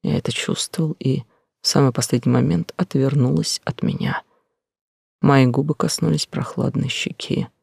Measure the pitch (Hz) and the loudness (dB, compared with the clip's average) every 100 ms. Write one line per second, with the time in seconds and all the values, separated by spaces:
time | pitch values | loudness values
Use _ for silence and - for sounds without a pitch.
0 | - 143 - - - - - - 160 - | 0 -2 -2 -6 -4 -4 -4 -2 -4 -2
1 | 135 135 - _ _ _ - 143 139 123 | -2 -2 -6 _ _ _ 0 4 2 2
2 | 123 123 123 123 135 170 - - 185 143 | -2 0 2 2 2 0 -2 -4 -2 0
3 | 135 143 123 156 - - - - - - | 2 2 2 2 -2 -4 -8 -4 -4 -2
4 | - - _ _ _ _ _ _ _ _ | -4 -4 _ _ _ _ _ _ _ _
5 | _ _ 139 139 127 123 147 - 160 - | _ _ 4 6 6 2 -2 -2 -2 0
6 | 160 151 - 147 135 - 135 - 135 - | -2 -2 -4 -6 -6 -4 -2 -2 -4 -4
7 | - - - - - _ | -6 -8 -4 -4 -4 _